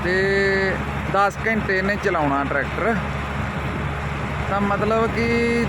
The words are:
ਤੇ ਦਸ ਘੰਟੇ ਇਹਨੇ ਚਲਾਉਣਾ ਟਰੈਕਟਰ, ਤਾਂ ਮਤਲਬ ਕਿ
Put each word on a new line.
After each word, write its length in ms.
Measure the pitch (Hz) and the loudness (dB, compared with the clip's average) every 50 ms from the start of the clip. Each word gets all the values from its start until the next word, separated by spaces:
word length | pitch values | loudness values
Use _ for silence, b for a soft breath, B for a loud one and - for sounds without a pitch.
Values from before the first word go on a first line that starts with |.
| - | 0
ਤੇ 120 | 175 185 190 190 196 196 196 196 196 196 196 190 190 175 - - - - - - - - | 0 2 2 2 2 2 2 2 2 2 2 2 0 0 -2 -4 -4 -4 -4 -4 0 2
ਦਸ 240 | 196 202 202 190 - - | 2 2 2 2 0 -2
ਘੰਟੇ 300 | 220 226 214 - - 196 | 0 0 0 0 0 0
ਇਹਨੇ 200 | 190 185 196 208 196 - | 2 2 0 0 0 0
ਚਲਾਉਣਾ 400 | 202 180 165 151 143 139 139 143 | 0 0 2 2 2 2 0 0
ਟਰੈਕਟਰ, 520 | 135 139 139 131 - - 151 165 214 233 180 147 - - - - - - - - - - - - - - - - - - - - - - - - - - - - - | 0 0 -2 -2 -2 -2 -2 0 0 0 0 -2 -4 -4 -6 -6 -4 -4 -4 -4 -4 -4 -4 -4 -4 -4 -4 -4 -4 -4 -4 -4 -4 -4 -4 -4 -4 -4 -4 -2 -2
ਤਾਂ 120 | 196 202 | 0 0
ਮਤਲਬ 460 | 202 202 202 202 208 214 220 226 226 226 208 | 0 0 0 0 2 2 2 2 2 2 0
ਕਿ 500 | 214 233 233 233 233 233 233 233 233 233 | 0 0 2 2 2 2 2 2 2 0